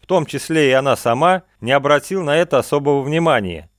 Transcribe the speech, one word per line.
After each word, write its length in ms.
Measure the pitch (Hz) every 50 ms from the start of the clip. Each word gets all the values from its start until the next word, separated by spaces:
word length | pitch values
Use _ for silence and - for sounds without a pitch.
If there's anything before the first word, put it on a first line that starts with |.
в 60 | _
том 200 | - 185 175 147
числе 440 | - - 131 - - 160 160 147 131
и 20 |
она 240 | 131 135 135 139 117
сама, 480 | - - 120 117 131 160 180 185 180 - _ _ _
не 100 | 113 120
обратил 540 | 135 139 135 143 147 143 - - 190 190 170
на 120 | 143 147
это 220 | 165 175 - 147 123
особого 440 | - - 147 143 139 147 143 139
внимания. 680 | 131 143 156 165 170 165 139 117 98 90 85 76 78 - _